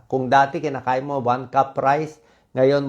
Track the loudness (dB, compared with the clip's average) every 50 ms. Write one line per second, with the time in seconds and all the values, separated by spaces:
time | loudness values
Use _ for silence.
0 | -10 _ -4 -4 0 2 4 4 4 2 0 -6 -6 -6 -6 -6 -4 -2 -2 -2
1 | -2 -4 -6 -4 0 0 -2 -2 -4 -2 0 0 0 0 -2 -2 0 0 0 0
2 | -2 -6 -12 -18 _ _ _ _ _ _ _ 2 2 4 4 2 0